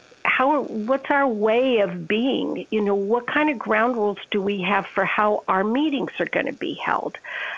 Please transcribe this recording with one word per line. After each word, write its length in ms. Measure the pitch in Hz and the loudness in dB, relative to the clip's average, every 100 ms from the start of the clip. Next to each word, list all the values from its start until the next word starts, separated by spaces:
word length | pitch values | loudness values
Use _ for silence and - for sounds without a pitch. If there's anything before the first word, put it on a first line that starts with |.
| - - | -16 -6
how, 380 | - - 269 294 | -2 2 2 2
what's 480 | - 226 214 262 - | -2 -4 -2 0 2
our 180 | 285 277 | 2 2
way 520 | 214 220 233 262 233 | 2 2 4 4 2
of 280 | 196 175 165 | 2 -2 -2
being? 580 | 214 262 226 185 156 - | 0 2 0 -2 -6 -4
You 120 | 214 | 0
know, 140 | 202 202 | 2 0
what 320 | 196 247 240 | 2 0 0
kind 220 | 294 302 | 0 0
of 80 | 240 | 0
ground 380 | 208 214 233 247 | 0 2 2 2
rules 240 | 208 196 - | 0 -2 -4
do 120 | 208 | -2
we 200 | 196 202 | 0 -2
have 240 | 180 202 - | 0 0 0
for 160 | - | -2
how 400 | 185 - 214 208 - | 0 2 2 2 0
our 160 | 185 | 0
meetings 480 | 208 247 311 277 170 - | 2 2 0 0 -2 -4
are 60 | 170 | -2
gonna 280 | 170 - | -2 -2
be 200 | - - - | -4 -6 -4
held? 420 | - - - - - - - | -2 -2 -4 -10 -12 -10 -8